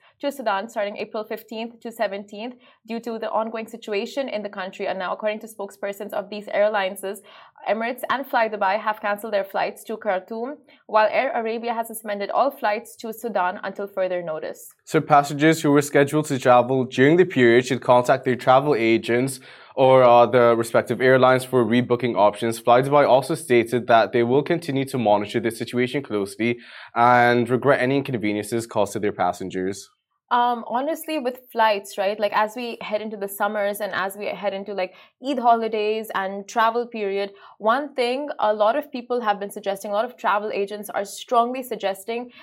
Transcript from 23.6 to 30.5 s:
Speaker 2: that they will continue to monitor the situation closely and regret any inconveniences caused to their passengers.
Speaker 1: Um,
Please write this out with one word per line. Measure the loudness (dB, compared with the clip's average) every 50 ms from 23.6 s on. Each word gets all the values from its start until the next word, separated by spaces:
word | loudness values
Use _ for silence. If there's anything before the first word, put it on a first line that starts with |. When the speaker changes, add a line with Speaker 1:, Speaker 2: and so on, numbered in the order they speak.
| 4 2 0 -2 2 4
Speaker 2:
that | 4 6 4 4
they | 2 0 2
will | 2 2 0 0
continue | 0 -2 -4 -4 -4 -4 -4 -4
to | -4 -4 -2
monitor | 2 2 2 2 2 -2 -4 -2
the | -2 -2
situation | -4 -6 -8 -6 -2 -2 -2 -2 -2 -4 -6
closely | -4 -4 -4 -4 -4 -4 -4 -2 -2 -2 -4 -8 -18 -20 -20 -18 -6 0
and | 2 4 6 6 6 6 6 4 2 2 0
regret | -2 0 2 2 2 2
any | 2 0 0 -2
inconveniences | -2 -4 -4 -4 -2 -2 -2 -4 -4 -4 -4 -6 -6 -4
caused | -2 -2 -2 -2 -2
to | -4
their | -4 -4 -2 -2 -2
passengers. | -2 -2 -4 -8 -8 -6 -6 -4 -6 -6 -8 -12 -20 _ _ _ _ _ _ _ -2 0 0
Speaker 1:
Um, | 0 0